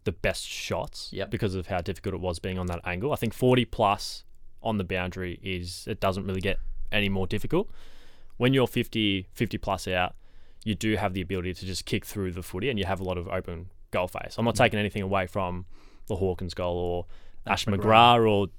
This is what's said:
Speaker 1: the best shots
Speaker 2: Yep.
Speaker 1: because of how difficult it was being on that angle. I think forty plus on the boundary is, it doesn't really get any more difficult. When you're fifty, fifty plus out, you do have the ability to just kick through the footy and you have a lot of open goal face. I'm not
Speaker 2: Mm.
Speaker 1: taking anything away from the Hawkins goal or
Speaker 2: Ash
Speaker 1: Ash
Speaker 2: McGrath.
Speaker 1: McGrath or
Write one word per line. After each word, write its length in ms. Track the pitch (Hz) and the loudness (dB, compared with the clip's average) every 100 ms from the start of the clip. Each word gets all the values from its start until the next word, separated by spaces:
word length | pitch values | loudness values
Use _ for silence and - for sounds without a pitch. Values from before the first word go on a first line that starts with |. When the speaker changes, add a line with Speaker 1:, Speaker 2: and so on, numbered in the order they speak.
Speaker 1:
the 80 | - | -6
best 340 | 90 104 - - | -2 -2 -2 -6
shots 600 | - - 90 - - - | -8 -4 -4 -4 -8 -10
Speaker 2:
Yep. 180 | 98 95 | -8 -4
Speaker 1:
because 240 | 113 110 | -2 -2
of 140 | 92 90 | -2 -4
how 120 | 92 | -4
difficult 360 | 85 92 - 90 | -4 -6 -6 -4
it 40 | |
was 180 | 90 87 | -4 -4
being 200 | 98 92 | -4 -4
on 80 | 90 | -4
that 140 | 85 | -4
angle. 280 | 90 87 123 | -4 -2 -2
I 20 | 139 | -2
think 160 | 113 | -2
forty 320 | - 127 127 | 2 4 4
plus 600 | 120 - 104 101 - - - - - - | 4 2 2 2 -2 -12 -14 -16 -16 -8
on 140 | - 107 | -2 -2
the 80 | |
boundary 560 | 90 92 90 92 90 - | 0 -2 -2 -4 -6 -6
is, 420 | 95 92 87 - - | -6 -6 -6 -8 -8
it 120 | 107 | -2
doesn't 260 | 98 95 95 | 0 0 -2
really 160 | 95 | -2
get 160 | 95 90 - - - | 0 0 0 -2 0
any 160 | 110 101 | 2 2
more 180 | 98 95 | 2 0
difficult. 440 | 104 - 165 220 - - - - - - - | 0 2 0 0 -6 -12 -14 -14 -16 -12 0
When 160 | 123 | 4
you're 140 | 135 120 | 6 4
fifty, 640 | - 117 113 104 98 90 | 2 -2 2 2 2 -2
fifty 240 | - 113 107 | -2 -2 -2
plus 320 | - 95 - | -2 -4 0
out, 260 | 90 90 - - - - - | 0 0 -4 -16 -18 -16 -8
you 100 | - | -4
do 220 | 101 110 104 | 0 0 2
have 180 | 101 | 0
the 80 | 92 | -2
ability 320 | 90 95 90 | -2 -2 -4
to 100 | 87 | -6
just 220 | 92 92 - | -6 -6 -2
kick 180 | 110 | -4
through 280 | - 107 95 | -4 -4 -4
the 100 | 90 | -4
footy 260 | 90 - 120 | -6 -4 -2
and 100 | 113 | 0
you 60 | |
have 160 | 92 95 | -2 -2
a 40 | |
lot 120 | 92 87 | -2 -4
of 100 | 90 | -4
open 420 | 92 90 85 85 - - | -4 -6 -10 -12 -16 -6
goal 160 | 98 90 | -2 -2
face. 260 | - - - | -4 -8 -2
I'm 80 | |
not 100 | 117 | 0
Speaker 2:
Mm. 40 | 110 | 4
Speaker 1:
taking 200 | 120 110 | 4 4
anything 220 | 104 107 | 0 -2
away 240 | 95 98 92 | 0 0 0
from 380 | 104 92 90 87 - - - - | -2 -2 -4 -8 -14 -18 -14 -6
the 80 | 98 | -2
Hawkins 360 | 95 90 92 | 0 0 -4
goal 240 | - 90 87 | -4 -2 0
or 300 | 87 87 87 - - - - | 0 -2 -4 -10 -12 -8 0
Speaker 2:
Ash 200 | 98 - | 0 2
Speaker 1:
Ash 60 | |
Speaker 2:
McGrath. 80 | 98 107 110 120 120 | 2 8 10 12 10
Speaker 1:
McGrath 100 | 110 | 8
or 180 | 101 98 | 4 2